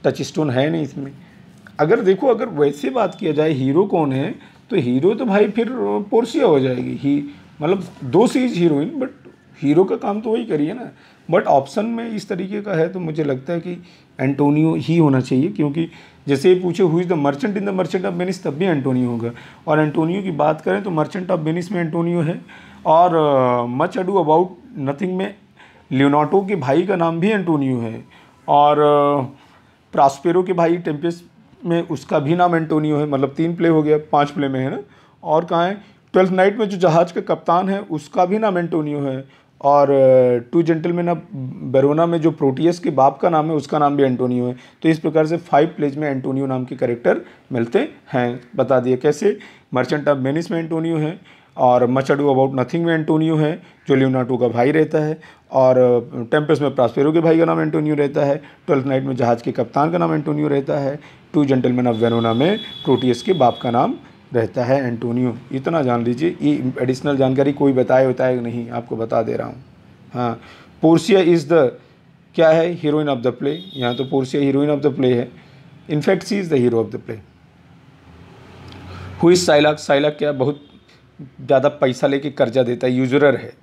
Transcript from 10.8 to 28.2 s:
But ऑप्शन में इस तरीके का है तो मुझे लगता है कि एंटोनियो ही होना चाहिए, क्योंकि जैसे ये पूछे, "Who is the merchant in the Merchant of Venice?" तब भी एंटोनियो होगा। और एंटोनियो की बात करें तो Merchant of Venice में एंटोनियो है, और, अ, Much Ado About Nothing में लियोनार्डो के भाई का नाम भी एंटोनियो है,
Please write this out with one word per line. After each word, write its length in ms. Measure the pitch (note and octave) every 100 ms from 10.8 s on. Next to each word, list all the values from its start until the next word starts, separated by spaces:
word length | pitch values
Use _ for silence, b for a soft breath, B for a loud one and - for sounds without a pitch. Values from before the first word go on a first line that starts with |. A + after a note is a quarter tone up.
| - b b b -
But 140 | E3+
ऑप्शन 420 | - C#3+ C3+ A3+ A3
में 240 | A#3 A#3
इस 180 | G#3+ -
तरीके 340 | F#3+ F#3 G#3
का 100 | G3+
है 160 | E3 E3+
तो 120 | F#3
मुझे 240 | E3 D#3
लगता 280 | C#3+ C3 C3
है 80 | E3+
कि 220 | A#2 - B B B -
एंटोनियो 540 | C3 C#3 C#3+ D3+ D#3+
ही 220 | D#3+ D3+ E3
होना 240 | D3+ C3
चाहिए, 280 | B2+ C3 E3+
क्योंकि 420 | G#2+ D3 D3 E3 B B B -
जैसे 260 | C#3 F#3
ये 60 | F3+
पूछे, 220 | F#3 E3+
"Who 120 | F3+
is 120 | E3 F3+
the 120 | E3+
merchant 380 | C#3+ C#3 A3 G3+
in 60 |
the 120 | G3+ F#3+
Merchant 240 | F3+ F#3+
of 80 | F#3+
Venice?" 320 | F3 F#3 F3+
तब 60 | E3
भी 140 | C#3
एंटोनियो 460 | F#3+ D3+ C3+ B2+ B2
होगा। 200 | A#2 A#2 A#2+ B B -
और 140 | D3+
एंटोनियो 420 | D3+ D#3 D#3+ F#3+
की 80 | F#3+
बात 300 | D3 D3+ D#3
करें 220 | G3+ G3
तो 80 | G3+
Merchant 360 | D#3+ D3+ F#3+ F3+
of 120 | F3+
Venice 340 | D#3 E3+ F3
में 80 | F#3+
एंटोनियो 400 | E3 E3+ E3+ F3
है, 200 | D3+ A3 - B B B F3
और, 280 | D#3+ F3+
अ, 720 | E3 D3+ C3+ B2+ B2 A#2+ B2 F3+
Much 100 | -
Ado 180 | F#3
About 320 | G3 D3+ D#3+ F#3 - - -
Nothing 340 | C3+ C#3 F#3+
में 200 | F#3 G3 - _ b b b _
लियोनार्डो 540 | C3 C#3 D3 D3 G3 F#3+
के 100 | G3
भाई 260 | C3 D3
का 140 | F#3 F#3
नाम 240 | E3 E3
भी 80 | G3
एंटोनियो 500 | G#3+ E3+ D3+ C3+ B2
है, 260 | A2+ A2+ - b